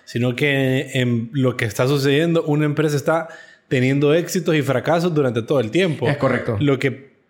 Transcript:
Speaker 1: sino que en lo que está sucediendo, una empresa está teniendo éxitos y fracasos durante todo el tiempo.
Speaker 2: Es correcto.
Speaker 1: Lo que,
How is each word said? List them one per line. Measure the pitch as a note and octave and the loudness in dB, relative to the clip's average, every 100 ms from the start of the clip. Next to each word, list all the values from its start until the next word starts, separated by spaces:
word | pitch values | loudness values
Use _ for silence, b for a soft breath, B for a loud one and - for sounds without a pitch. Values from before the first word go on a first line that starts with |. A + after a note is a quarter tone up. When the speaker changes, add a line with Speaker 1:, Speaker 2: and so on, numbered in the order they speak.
| - | -10
Speaker 1:
sino | A#2+ B2 A#2+ | -4 -2 0
que | D3 C#3 C3 C3 C3+ | 0 2 2 0 -2
en | C3+ B2 A#2+ A#2 | -2 0 0 -2
lo | C#3+ B2+ A#2+ | 0 0 0
que | A#2 | -2
está | - C3 | 0 0
sucediendo, | C#3+ C#3 C#3 E3+ E3 | 2 2 2 2 0
una | D#3+ D3 D3+ | 0 0 0
empresa | D3 D#3 D3 | 0 0 0
está | E3 E3 E3 B B B _ | 0 -2 -4 B B B _
teniendo | C3+ B2+ C#3 C#3+ | 0 2 2 4
éxitos | D#3+ E3+ F#3 D#3 D#3 | 2 0 -2 0 0
y | |
fracasos | B2+ B2+ B2+ E3+ F3 | 0 0 0 0 0
durante | D3+ C3 A#2 | 0 0 0
todo | G#2+ C#3+ | 0 0
el | A2+ | 0
tiempo. | D#3+ F#3 C#3 A#2+ | 0 0 0 -2
Speaker 2:
Es | C#3 | 0
correcto. | C3 A#2+ - G#2+ | 0 0 -2 0
Speaker 1:
Lo | D3 - | 0 2
que, | C#3 - - _ _ | 0 -4 -10 _ _